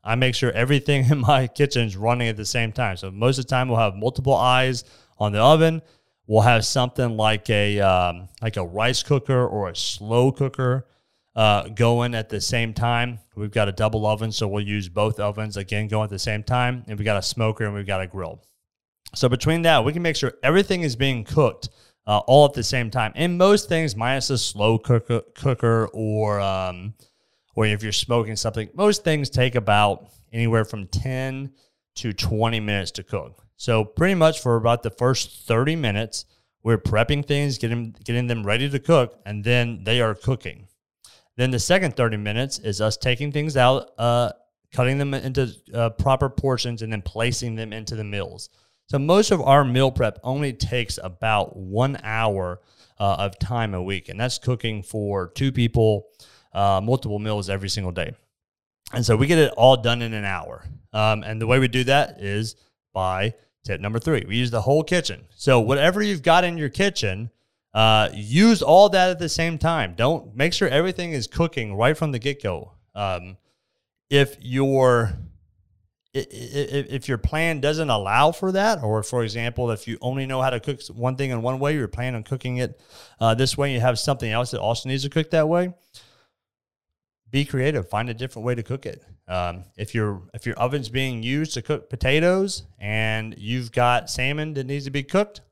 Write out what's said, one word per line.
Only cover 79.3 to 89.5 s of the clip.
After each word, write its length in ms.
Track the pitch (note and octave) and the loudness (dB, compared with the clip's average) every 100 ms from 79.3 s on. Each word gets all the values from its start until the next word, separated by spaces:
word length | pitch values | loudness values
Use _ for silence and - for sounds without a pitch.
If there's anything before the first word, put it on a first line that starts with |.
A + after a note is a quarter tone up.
| A2+ A#2 A#2 A#2+ | -4 -6 -4 -4
if 180 | G#2+ - | -4 -8
you 120 | A2+ | -8
only 240 | B2 C3+ C3+ | -6 -6 -4
know 160 | C3 | -2
how 80 | C3 | -2
to 100 | B2 | -2
cook 200 | - C3+ | -6 -10
s-, 100 | - | -12
one 260 | G#2+ B2 C3 | -6 -4 -2
thing 140 | C#3 | -4
in 140 | A#2+ | -2
one 160 | A#2+ C3 | -4 -2
way, 160 | C#3+ D#3 | -2 -2
you're 120 | A2 | -4
planning 280 | - B2+ A#2+ | -6 -6 -6
on 80 | |
cooking 340 | G#2+ C3 B2+ B2 | -8 -6 -4 -4
it, 240 | B2 - _ - - _ | -4 -8 _ -20 -20 _
uh, 160 | A2+ A2+ | 2 2
this 200 | C3 - | 0 0
way, 160 | C#3 | -2
you 80 | B2 | 2
have 200 | B2+ A2+ | 2 0
something 320 | - C3+ A#2 | -2 -2 -2
else 180 | A2+ B2 | -2 -4
that 100 | G#2+ | -4
also 300 | G2+ A#2+ C3 | -2 -4 -4
needs 140 | C3+ | -4
to 60 | C#3 | -2
cook 200 | D#3+ D#3 | -2 0
that 180 | D#3+ D#3 | 2 2
way, 240 | E3+ F3+ F3+ _ - _ _ _ _ _ _ _ _ _ _ _ _ _ | 2 0 -6 _ -20 _ _ _ _ _ _ _ _ _ _ _ _ _
be 160 | C#3 C#3+ | -2 -2
creative. 420 | C3+ C3+ D3 F2+ | 0 0 -2 -2
Find 220 | G#2+ A#2+ | -4 -4
a 60 | A2+ | -8
different 320 | B2+ A2+ A#2 | -10 -6 -4
way 80 | A#2+ | -4
to 80 | |
cook 240 | G#2+ C3+ A2 | -6 -8 -10
it. 160 | - _ - - | -14 _ -20 -8
Um, 380 | F2+ F2 | -4 -4